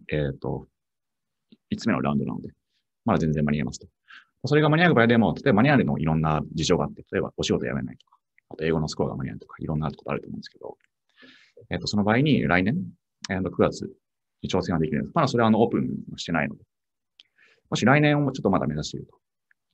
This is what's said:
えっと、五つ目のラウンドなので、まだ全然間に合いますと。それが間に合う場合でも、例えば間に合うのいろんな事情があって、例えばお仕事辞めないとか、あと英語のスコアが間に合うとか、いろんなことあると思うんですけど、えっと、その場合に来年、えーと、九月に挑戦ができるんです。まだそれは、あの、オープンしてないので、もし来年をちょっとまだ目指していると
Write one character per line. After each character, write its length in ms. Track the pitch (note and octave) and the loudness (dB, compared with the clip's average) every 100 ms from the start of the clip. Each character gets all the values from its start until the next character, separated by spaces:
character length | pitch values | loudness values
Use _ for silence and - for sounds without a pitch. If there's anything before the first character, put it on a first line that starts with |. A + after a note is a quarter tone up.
| - | -4
え 180 | D2+ C#2+ | -4 -2
っ 40 | C#2 | -4
と、 280 | C2 C2 - _ _ _ _ _ _ _ _ _ - | -6 -8 -10 _ _ _ _ _ _ _ _ _ -10
五 100 | - | -6
つ 60 | A2 | -2
目 80 | |
の 60 | C#2+ | 0
ラ 100 | C2+ | 0
ウ 60 | C#2+ | 0
ン 20 | |
ド 60 | |
な 100 | B1+ | -2
の 60 | G#1+ | -6
で、 100 | - - _ _ _ _ | -12 -18 _ _ _ _
ま 100 | A#2 | 0
だ 40 | E2 | 2
全 120 | D#2+ | 2
然 120 | D2+ | 0
間 80 | D2 | 0
に 60 | D2 | 0
合 20 | |
い 20 | |
ま 80 | B1+ | -2
す 60 | - | -8
と。 80 | - _ _ - _ _ B2+ | -16 _ _ -20 _ _ 0
そ 80 | |
れ 80 | D3 | 2
が 60 | D3+ | 4
間 80 | D#3 | 4
に 80 | |
合 60 | F3 | 4
う 40 | |
場 80 | A#2+ | 6
合 40 | A#2 | 6
で 120 | A#2 | 6
も、 160 | G2 | 4
例 160 | D2+ - | 2 2
え 20 | |
ば 40 | G2+ | 4
間 60 | |
に 80 | C3+ | 6
合 60 | C3+ | 4
う 80 | |
の 140 | C#2+ C#2+ | 2 0
い 60 | |
ろ 100 | D#2 | 0
ん 60 | D#2+ | 2
な 220 | D#2+ D2+ D2+ | 2 0 -2
事 100 | E2 | -2
情 140 | D#2 E2 | 0 2
が 60 | |
あ 40 | D2 | 0
っ 40 | |
て、 120 | - - | -6 -8
例 60 | G2 | -4
え 20 | |
ば 120 | A#1+ - | -4 -4
お 60 | |
仕 100 | E2 | -2
事 140 | F#2 B1 | -2 -2
辞 60 | |
め 100 | C2+ | -4
な 100 | A#1+ | -6
い 40 | - | -12
と 100 | _ | _
か、 100 | _ _ _ _ | _ _ _ _
あ 60 | - | -6
と 80 | |
英 60 | D#2+ | -2
語 100 | D#2+ | 0
の 80 | D#2 | -2
ス 60 | |
コ 100 | - | -4
ア 40 | C#2 | -4
が 80 | A1+ | -4
間 80 | |
に 60 | C2+ | -8
合 40 | |
う 40 | - | -10
と 80 | - | -16
か、 100 | - | -12
い 80 | C#2 | -6
ろ 100 | D2+ | -4
ん 40 | |
な 100 | D#2 | -4
こ 140 | - | -6
と 60 | - | -8
あ 40 | |
る 60 | C#2+ | -8
と 80 | - | -8
思 60 | |
う 40 | - | -14
ん 20 | |
で 20 | |
す 40 | - | -16
け 100 | _ | _
ど、 180 | - - _ _ _ _ - - _ - - | -18 -18 _ _ _ _ -20 -20 _ -20 -10
え 60 | F2 | -8
っ 20 | |
と、 80 | F2 | -4
そ 100 | G#2 | -2
の 80 | |
場 80 | G2+ | 2
合 60 | A#2 | 2
に 240 | D#3 C2+ | 2 2
来 200 | C#2 F2 | 2 2
年、 140 | F2+ E3 A#2 - _ _ - | 2 -2 -6 -14 _ _ -6
え 60 | |
ー 80 | F#2+ | -4
と、 80 | F#2 | -2
九 120 | - | 2
月 280 | F2+ - - - _ _ _ _ | 2 0 -12 -14 _ _ _ _
に 60 | - | -4
挑 140 | F#2 | -2
戦 120 | - | 0
が 40 | E2+ | 0
で 80 | D#2 | 0
き 60 | |
る 80 | D2 | -2
ん 20 | |
で 40 | D2 | -4
す。 40 | |
ま 80 | E3+ | 0
だ 60 | C3+ | 0
そ 80 | A#2+ | 2
れ 60 | |
は、 60 | A2+ | 4
あ 20 | |
の、 120 | A2 | 4
オ 40 | - | 4
ー 20 | |
プ 100 | - | 2
ン 100 | C2+ - - - | -2 -6 -10 -12
し 80 | |
て 80 | - | -4
な 120 | E2 | -2
い 40 | C#2+ | -4
の 60 | |
で、 80 | - _ _ _ _ _ _ _ _ _ _ - | -6 _ _ _ _ _ _ _ _ _ _ -8
も 80 | - | 0
し 80 | |
来 160 | A2 D3 | 4 4
年 240 | D3 D3 | 4 2
を 60 | C#3+ | 0
ち 80 | C3 | -2
ょ 20 | |
っ 20 | |
と 80 | G#2 | 0
ま 100 | E2+ | 0
だ 60 | C2 | 0
目 80 | |
指 100 | D2+ | -4
し 60 | D2 | -6
て 60 | C2+ | -10
い 20 | |
る 60 | - | -14
と 120 | _ _ _ _ _ _ | _ _ _ _ _ _